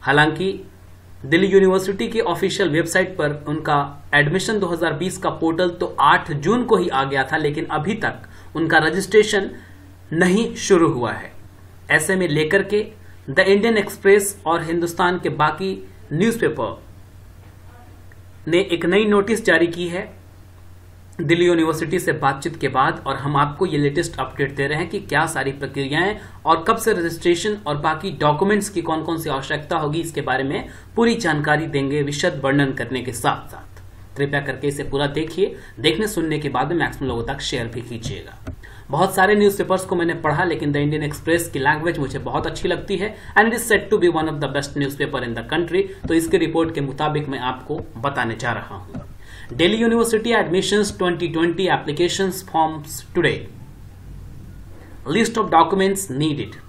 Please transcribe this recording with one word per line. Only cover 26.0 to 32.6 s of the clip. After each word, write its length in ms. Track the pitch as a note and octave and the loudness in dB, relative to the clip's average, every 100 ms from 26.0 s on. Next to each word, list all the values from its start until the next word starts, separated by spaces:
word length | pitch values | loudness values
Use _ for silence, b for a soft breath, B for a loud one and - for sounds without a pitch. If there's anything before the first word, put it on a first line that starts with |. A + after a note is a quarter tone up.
| F#3 G#3 B B - | 0 -2 B B 2
और 200 | E3 - | 2 2
कब 100 | A3 | 0
से 160 | - | 2
रजिस्ट्रेशन 640 | F#3+ E3+ D#3+ F3 F3 G#3+ G#3 - | 0 0 0 2 2 0 -4 -4
और 100 | D3 | -2
बाकी 340 | D#3 D#3 G3 | -2 -2 -4
डॉक्यूमेंट्स 580 | C#3+ D3+ D3+ G3 G#3 G3 | 0 2 2 2 2 0
की 120 | F#3 | -4
कौन 220 | D#3 D#3+ | -2 -2
कौन 140 | D#3 D#3+ | -2 -4
सी 120 | D#3 | -4
आवश्यकता 480 | C3+ C#3 D3+ - E3+ | -6 -4 -6 -2 -2
होगी, 220 | D3+ D#3 | -2 -2
इसके 220 | D#3+ - | -4 -6
बारे 220 | B2+ C3 | -2 -2
में 260 | C3+ F3+ - B B - | 0 -4 -6 B B 2
पूरी 200 | A#3 A3+ | 2 4
जानकारी 520 | E3+ D3+ D3 D3+ D#3 | 0 0 2 0 0
देंगे 360 | C#3+ C#3 D3 | -2 0 0
विशद 380 | C#3+ D3 F#3 C#3+ | -2 0 -2 0
वर्णन 280 | C3+ C#3 | 0 2